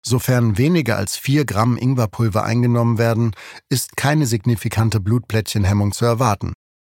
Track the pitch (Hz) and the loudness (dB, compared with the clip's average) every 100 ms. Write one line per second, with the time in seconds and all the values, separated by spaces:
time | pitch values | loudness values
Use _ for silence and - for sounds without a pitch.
0 | - 123 - 127 120 101 139 175 117 101 | 0 -2 2 2 2 2 2 2 0 -2
1 | 98 - - 143 143 95 117 120 127 131 | -4 -6 -2 0 0 0 0 0 0 0
2 | 107 - 113 101 101 117 123 120 117 113 | -2 0 -2 0 0 0 2 2 2 2
3 | 117 113 117 104 - - _ 127 - - | 2 2 -2 -4 -16 -20 _ -4 -4 -2
4 | 135 151 139 113 - 117 113 107 113 110 | 0 2 2 0 0 -2 -2 0 0 0
5 | 92 120 - 110 104 107 95 104 101 98 | 0 -2 0 -4 -2 0 0 2 0 0
6 | 117 113 123 101 87 - _ _ _ | 0 2 0 0 -6 -10 _ _ _